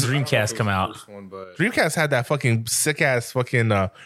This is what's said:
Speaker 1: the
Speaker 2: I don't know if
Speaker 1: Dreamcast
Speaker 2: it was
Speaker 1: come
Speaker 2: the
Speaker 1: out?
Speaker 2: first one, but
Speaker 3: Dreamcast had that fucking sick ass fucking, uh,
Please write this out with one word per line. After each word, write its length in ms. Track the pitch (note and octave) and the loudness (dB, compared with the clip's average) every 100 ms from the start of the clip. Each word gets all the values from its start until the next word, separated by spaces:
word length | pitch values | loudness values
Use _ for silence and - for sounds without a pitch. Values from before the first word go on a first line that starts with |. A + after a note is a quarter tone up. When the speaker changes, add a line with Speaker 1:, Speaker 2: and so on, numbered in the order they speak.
Speaker 1:
the 60 | A#2 | 2
Speaker 2:
I 60 | |
don't 0 | |
know 80 | C#3+ | 0
if 60 | C3+ | 0
Speaker 1:
Dreamcast 100 | B2+ | 0
Speaker 2:
it 40 | |
was 120 | G#2+ | 0
Speaker 1:
come 140 | A2+ G#2+ | 0 0
Speaker 2:
the 40 | |
Speaker 1:
out? 200 | G2 F#2+ | 0 -2
Speaker 2:
first 140 | - - | -6 -16
one, 180 | G2+ G2 | -18 -16
but 300 | F#2+ F#2 - | -16 -12 -2
Speaker 3:
Dreamcast 380 | G3+ D#4 F3+ E3+ | -2 2 0 2
had 140 | D3+ | 2
that 160 | C3 A#2+ | 0 0
fucking 400 | D3 B2+ A2+ A2+ | 0 2 2 0
sick 340 | - - - | -2 0 2
ass 300 | D3+ B2 - | 2 2 -2
fucking, 380 | C3 B2 B2+ A2+ | -4 0 2 2
uh, 180 | G2+ F#2+ - | 2 0 -4